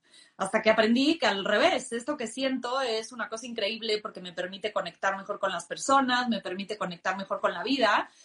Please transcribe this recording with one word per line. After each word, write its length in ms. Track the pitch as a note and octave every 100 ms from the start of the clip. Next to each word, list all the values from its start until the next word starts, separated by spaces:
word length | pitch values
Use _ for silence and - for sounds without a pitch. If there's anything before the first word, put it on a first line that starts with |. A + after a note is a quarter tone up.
| _ - - -
Hasta 240 | F#3+ G#3+
que 80 | G#3+
aprendí 480 | A3 G#3+ A#3+ C#4+ E4
que 80 | A3
al 180 | G3
revés, 480 | G3 G#3 E4 C#4+ -
esto 240 | A#3 C4+ D4
que 120 | A3+
siento 520 | C4 C4+ C4 A#3+ C4
es 320 | B3+ A3 A3+
una 160 | A#3+ G3+
cosa 180 | A3 B3
increíble 540 | A#3 G3+ A3 A3 G#3+
porque 200 | G#3+ F#3+
me 100 | F3+
permite 400 | F3 F3+ G3 G#3+
conectar 460 | G3 F3+ - G3 G3
mejor 200 | G3 G3
con 140 | F#3+
las 140 | F3 -
personas, 640 | D#3+ - C4+ B3+ B3 A#3+
me 100 | G3
permite 380 | F#3 F#3+ G3 G#3+
conectar 400 | F#3 F3 F#3+ F#3+
mejor 240 | F#3+ G3
con 100 | A3
la 100 | A3
vida, 480 | A3 C#4 G#3 A#3+ - -